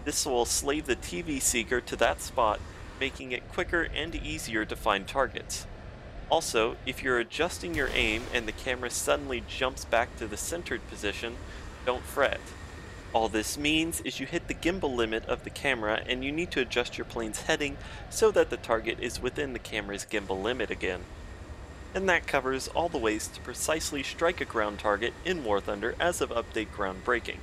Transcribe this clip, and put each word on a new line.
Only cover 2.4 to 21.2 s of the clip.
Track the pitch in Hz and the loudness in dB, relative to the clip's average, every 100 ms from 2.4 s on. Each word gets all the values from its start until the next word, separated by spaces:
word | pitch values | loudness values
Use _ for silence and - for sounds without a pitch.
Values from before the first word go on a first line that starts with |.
| 113 104 - - - - | 4 4 -2 -12 -12 -4
making | 135 - 131 | -4 -4 -6
it | 123 - | -6 -4
quicker | - 175 175 160 - | -4 0 2 0 -2
and | 156 | -4
easier | 160 143 156 - 110 | -4 -4 -6 -2 0
to | 107 117 | 0 0
find | - 98 95 | 2 2 2
targets. | 135 127 - - - - - - - - - - | 0 0 0 -6 -6 -6 -12 -12 -14 -14 -12 2
Also, | 156 156 120 110 - 127 | 2 4 4 2 2 -6
if | 127 | -4
you're | 135 123 | 2 2
adjusting | 117 - 165 - 185 | 2 0 0 0 -4
your | 160 131 123 | 0 2 4
aim | 117 110 123 | 4 2 0
and | 120 110 | -2 -2
the | |
camera | 107 - 123 123 | -4 -2 -2 -2
suddenly | - - 147 143 123 110 | -2 2 2 2 -4 -4
jumps | - 131 131 | 0 0 0
back | - 113 120 - | 2 2 2 -2
to | 113 | -6
the | 101 | -4
centered | - 170 170 120 - | -4 -4 -2 -4 -6
position, | 104 104 98 117 117 - - - - - | -4 -2 -2 -4 -6 -10 -12 -12 -6 0
don't | 123 | 0
fret. | - - 127 - - - - - - - - | -2 4 4 4 -6 -12 -12 -12 -12 -12 0
All | 117 110 | 2 4
this | 107 107 - | 2 0 0
means | 147 156 165 160 | 2 2 2 -2
is | - - | -4 -6
you | 135 | -4
hit | 170 - | -4 -4
the | |
gimbal | 147 165 190 160 | -2 0 2 0
limit | 123 113 110 - | 2 2 2 0
of | 123 | -2
the | - | -2
camera | - 139 127 107 110 - | -2 0 2 2 2 2
and | 127 | -2
you | 135 | 0
need | 151 175 | -2 -2
to | - | 0
adjust | 123 - 123 - | 2 2 0 -2
your | 117 | -6
plane's | 120 113 107 | -4 -4 -4
heading | - 160 143 143 - - - | 0 2 2 -4 -10 -10 -8
so | - 220 | 6 6
that | 190 160 | 8 4
the | 117 | 2
target | - 113 113 - | 2 2 2 0
is | 120 - | -2 -2
within | 127 - 147 | -2 -2 -2
the | 120 | -4
camera's | - 110 101 101 - | -4 -4 -2 -4 -2
gimbal | 107 98 95 | -2 0 0
limit | 101 127 107 | 0 0 0
again. | 95 98 90 90 - | 0 0 -2 -6 -12